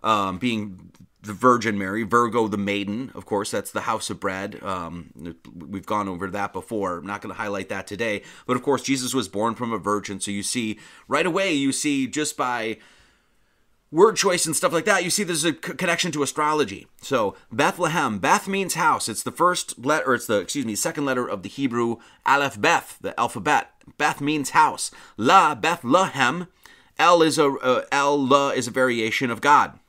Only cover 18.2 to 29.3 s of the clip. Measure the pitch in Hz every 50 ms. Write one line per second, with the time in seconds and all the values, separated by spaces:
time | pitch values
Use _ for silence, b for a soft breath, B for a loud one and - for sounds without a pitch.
18.2 | - 139 175 190 - 190 190 196 196 170 - 160 175 160 143 107 - - 110 -
19.2 | - 127 - - 165 175 180 170 - - - - 117 135 151 156 - 135 127 117
20.2 | - - 113 104 90 - - 147 131 113 107 101 - 170 160 156 143 139 131 123
21.2 | 123 - 92 101 90 104 - - 139 131 117 120 120 117 117 113 B B B B
22.2 | B - 131 143 143 139 117 104 101 156 170 139 - - - - - 98 - -
23.2 | 117 120 - 120 98 151 147 123 - - _ _ _ - - _ 147 151 160 -
24.2 | 139 143 156 156 139 - - 160 160 - - - - - B B B B B B
25.2 | 104 131 180 190 180 156 151 117 101 156 170 170 - 117 135 180 190 165 - 135
26.2 | 135 120 131 175 180 - b b b b b b b b b _ 156 170 180 175
27.2 | 160 160 139 143 156 143 139 113 - 127 127 110 - - - 143 143 143 147 147
28.2 | 139 127 135 143 139 139 107 120 123 120 104 131 127 131 123 117 110 113 110 -
29.2 | 135 123